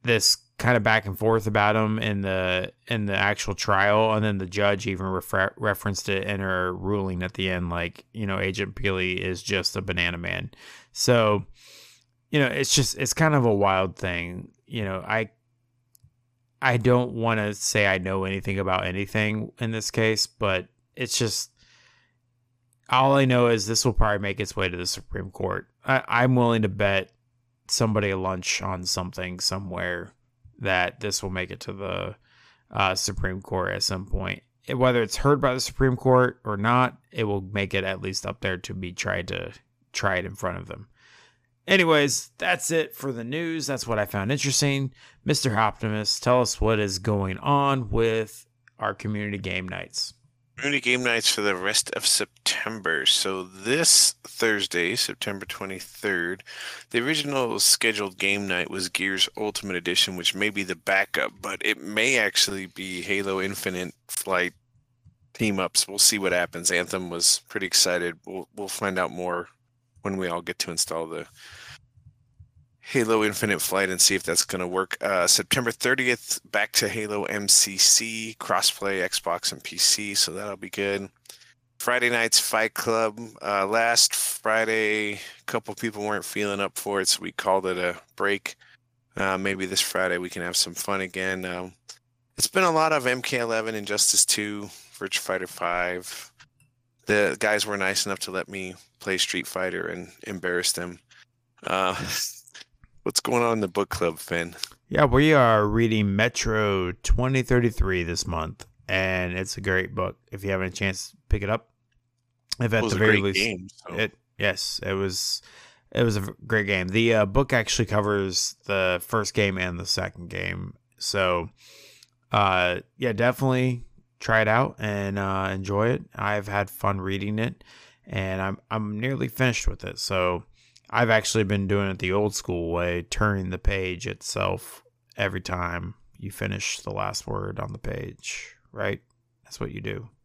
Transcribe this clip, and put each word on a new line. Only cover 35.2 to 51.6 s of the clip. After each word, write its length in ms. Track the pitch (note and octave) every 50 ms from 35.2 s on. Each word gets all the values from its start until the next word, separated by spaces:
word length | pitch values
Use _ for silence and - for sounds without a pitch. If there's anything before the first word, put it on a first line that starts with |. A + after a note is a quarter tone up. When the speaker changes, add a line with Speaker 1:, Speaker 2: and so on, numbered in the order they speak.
| - C#3 D3 C3+
Speaker 1:
by 140 | C3 C3 B2+
the 60 | C3
Supreme 360 | A#2+ - - - C#3 C3 B2+
Court 440 | B2 - C3 B2+ B2+ B2+ B2 - _ _
or 120 | A2 G#2
not, 420 | G2 G#2 A2+ A#2+ B2+ B2+ B2 - - _ _
it 140 | - - A2+
will 160 | G#2 G2+ G2
make 340 | F#2 F#2+ G#2 G2+ G2 F#2 -
it 100 | G2 F#2+
at 160 | F#2+ F#2+ F#2
least 260 | G2 F#2+ F#2+ - -
up 140 | G2 F#2+ _
there 180 | - G2 F#2 F2+
to 160 | - - G2
be 180 | F#2+ F#2 F2
tried 360 | F2+ - - G2 F#2+ F#2+ F2 F2+
to, 240 | F#2 F2 E2+ E2 - - _ _ _ _ _ _
tried 320 | - - - G2 F#2+ F#2 F2
in 100 | F2+ G2
front 240 | - - F2+ F2 F2+
of 100 | F2+ -
them. 200 | - - G2+ _ _ _ _ - - - - _ _ _ _ _ _ _ _
Anyways, 640 | - F#3+ F#3+ F3+ E3 D#3+ D3 C#3+ C#3+ - - - - _ _
that's 320 | E3+ F3 F3+ F3 - -
it 240 | E3 E3 D#3 - -
for 180 | - - C#3
the 120 | B2 A#2 A#2
news. 420 | A#2+ C#3 D#3+ E3+ E3 D#3+ D#3+ C#3
That's 200 | C3+ C3+ B2 -
what 120 | A#2 A#2 G#2+
I 60 | G#2
found 280 | - - G2+ G2 G#2+
interesting. 600 | C#3+ C#3+ - C#3+ C3 - D3 C#3+ C#3 C3+ C3+ C3 - _ - - _ _ _
Mister 320 | - D3+ - - C3+ G#2+
Optimus, 640 | G#2+ A2+ G#2 - - - A2 G#2+ G#2+ G#2+ - - -
tell 220 | - B2 B2 B2+
us 200 | B2 A2+ - -
what 200 | A2 A2 A2+ G#2
is 180 | G#2 G2 F#2+ F#2
going 400 | F#2+ A2 G#2 G2+ G2 F#2+ F#2 -
on 520 | - C#3 C#3+ C#3 C#3 C#3 C#3 C3 A#2+ G2+
with 560 | A2+ A2+ A2+ A2+ A2 A2+ A2 G#2 - - - _ _ _ _ - _ -
our 160 | A2 G#2 G2+
community 440 | - - G#2 G#2+ G#2 G#2 G#2 G2+ G2
game 300 | F#2 F#2+ F#2 F#2 F#2 F#2
nights. 460 | F#2 F#2 F2 - - - - - - _ _ _ _ _ _ _ _
Speaker 2:
Community 240 | - B2+ C#3+ C#3+ C3+
game 240 | - B2 B2 B2+ B2+
nights 280 | B2 A#2 A2+ G#2+ -
for 80 | - -
the 140 | G#2 G#2 F#2+
rest 360 | F2+